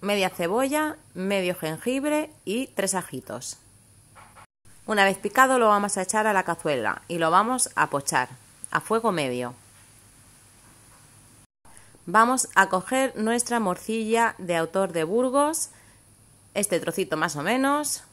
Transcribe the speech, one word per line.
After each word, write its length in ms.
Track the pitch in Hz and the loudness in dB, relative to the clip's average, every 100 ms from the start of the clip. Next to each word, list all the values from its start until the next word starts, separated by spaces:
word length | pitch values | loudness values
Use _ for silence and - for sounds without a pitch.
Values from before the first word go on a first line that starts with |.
media 280 | 190 208 185 | -2 0 0
cebolla, 680 | - 170 214 269 294 311 - - | 0 -2 0 0 0 -2 -6 -16
medio 420 | - 190 202 180 175 | -8 -2 0 -2 -4
jengibre 720 | 160 160 233 262 285 302 302 - | -6 -6 -4 -2 -2 -2 -4 -10
y 240 | - 214 269 | -6 -6 -6
tres 260 | - 190 | -4 -2
ajitos. 640 | 185 170 131 - 110 - - - - _ - - - - - - _ - - - | -2 -6 -12 -10 -12 -12 -16 -20 -20 _ -20 -20 -20 -20 -20 -20 _ -20 -20 -4
Una 200 | 214 196 | 2 4
vez 120 | 196 | 2
picado 400 | 208 - 262 262 | -2 4 6 6
lo 100 | 226 | 4
vamos 280 | 208 202 202 | 4 2 -4
a 40 | |
echar 260 | 185 220 214 | -2 0 2
a 60 | |
la 100 | 196 | 2
cazuela 600 | 180 165 160 139 107 - - | 0 -2 -2 0 -2 -4 -6
y 120 | 170 | -2
lo 120 | 165 | 4
vamos 380 | 175 220 254 - - | 4 2 0 -2 0
a 140 | 151 | 0
pochar 380 | 143 - 147 127 127 - - - | -2 0 0 -2 -6 -20 -20 -4
a 120 | - | -4
fuego 320 | - 220 226 | 0 0 0
medio. 400 | 180 139 123 123 123 - - - - - - - - - - - - - - - - - - - _ - - - - - | 0 -2 -2 -6 -10 -20 -20 -20 -20 -20 -20 -20 -20 -20 -20 -20 -20 -20 -20 -20 -20 -20 -20 -20 _ -20 -20 -20 -20 0
Vamos 440 | 190 226 254 - - | 4 4 4 2 4
a 120 | 190 | 4
coger 480 | 185 - 262 269 - | 2 0 0 0 0
nuestra 460 | 220 240 233 240 | -2 0 0 0
morcilla 760 | 208 180 - 220 214 226 226 - | 0 -2 -4 -4 0 2 2 -2
de 180 | 185 175 | -2 -2
autor 340 | 165 190 196 | 0 0 -2
de 140 | 170 160 | 0 0
Burgos, 640 | 214 262 262 294 320 - - - - _ _ - - _ | 0 2 2 0 0 -8 -12 -20 -20 _ _ -20 -20 _
este 280 | - 202 175 | -6 -2 -2
trocito 340 | 156 170 180 156 | -2 -4 -4 -2
más 220 | 165 147 | -2 -2
o 60 | |
menos 600 | 151 247 269 285 294 - - | -2 0 0 0 -4 -8 -12